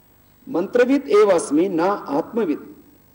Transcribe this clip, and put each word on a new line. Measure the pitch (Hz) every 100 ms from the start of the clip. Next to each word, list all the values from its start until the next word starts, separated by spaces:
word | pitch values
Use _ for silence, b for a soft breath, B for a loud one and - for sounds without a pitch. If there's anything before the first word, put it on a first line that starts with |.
| _ _ _ _ -
मंत्रविद | 160 190 240 247 277 -
एव | 208 208
अस्मि | 170 - 147 196
ना | 165 185
आत्मविद, | 202 - 143 - 233 185 135 - - _ _ _